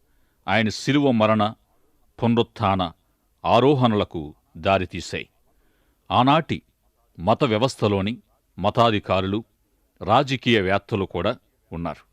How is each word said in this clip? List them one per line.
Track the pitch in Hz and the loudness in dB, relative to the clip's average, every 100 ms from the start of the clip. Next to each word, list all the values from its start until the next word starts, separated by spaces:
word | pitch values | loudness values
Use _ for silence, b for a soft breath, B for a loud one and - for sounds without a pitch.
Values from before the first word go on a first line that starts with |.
| _ _ _ _ - | _ _ _ _ -2
ఆయన | 104 110 | 0 0
శిలువ | - - 143 139 | -4 -2 0 2
మరణ, | 117 107 110 104 - _ _ _ _ _ - | 2 2 2 0 -4 _ _ _ _ _ -4
పునరుత్థాన, | 117 117 113 - 101 95 85 - _ _ _ _ 85 | 0 0 -2 -2 -2 0 -4 -10 _ _ _ _ 2
ఆరోహణలకు | 110 131 139 123 104 90 85 73 - _ - | 4 4 4 2 0 -2 -6 -12 -16 _ -6
దారితీశాయి. | 98 98 87 85 - 85 - _ _ _ _ _ _ _ - | 0 0 -2 -10 -10 -10 -12 _ _ _ _ _ _ _ -2
ఆనాటి | 95 131 156 - 92 - _ _ _ _ - | 2 4 2 0 -10 -12 _ _ _ _ -4
మత | 87 113 | -2 0
వ్యవస్థలోని | 139 107 127 - 110 98 98 123 _ _ _ - | 0 0 -2 -2 -2 0 -4 -8 _ _ _ -6
మతాధికారులు, | 98 120 117 104 - 95 95 104 - _ _ _ _ - | -2 2 2 2 -2 -2 -2 -6 -8 _ _ _ _ -8
రాజకీయవేత్తలు | 87 120 135 131 123 113 92 98 - 98 92 | 0 0 0 -2 0 0 2 -2 -2 -6 -4
కూడా | 87 98 - _ _ _ | -4 -6 -6 _ _ _
ఉన్నారు. | 82 82 71 _ | -10 -10 -10 _